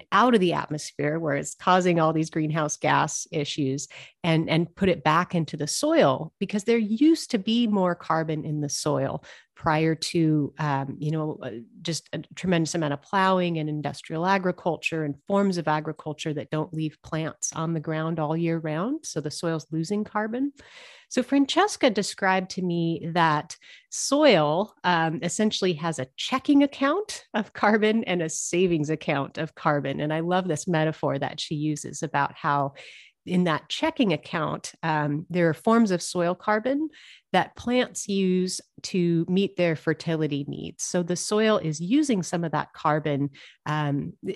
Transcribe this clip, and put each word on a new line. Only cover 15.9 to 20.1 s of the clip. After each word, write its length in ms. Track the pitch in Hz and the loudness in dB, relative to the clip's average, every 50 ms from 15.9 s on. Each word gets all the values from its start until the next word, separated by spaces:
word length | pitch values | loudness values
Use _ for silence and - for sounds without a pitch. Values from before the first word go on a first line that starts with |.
| 151 - - 156 147 - - 160 | -8 -8 -8 -10 -8 -6 -6 -6
that 200 | 147 151 113 - | -4 -4 -4 -4
don't 240 | 160 156 156 - 160 | -2 -2 -2 -2 -4
leave 260 | 156 156 151 - _ | -4 -4 -6 -6 _
plants 500 | - - 165 156 160 143 - - - - - | -12 -8 -6 -4 -4 -6 -8 -8 -8 -6 -4
on 200 | - 160 170 165 | -4 -4 -2 -4
the 60 | 160 | -4
ground 400 | 147 165 156 156 160 160 170 165 | -4 -4 -4 -2 -2 -2 -2 -2
all 180 | 151 147 160 | -2 -2 0
year 220 | 165 170 165 165 165 | 0 0 0 0 -2
round. 440 | 160 156 151 160 190 254 302 320 - | -2 -4 -4 -2 -2 -4 -4 -6 -8
So 160 | - - 156 | -8 -8 -6
the 120 | 143 147 | -6 -6
soil's 340 | - - - 165 165 156 - - | -6 -4 -4 -4 -4 -4 -6 -6
losing 320 | 160 160 165 160 208 208 208 | -4 -4 -2 -2 -2 -4 -4
carbon. 500 | - | -4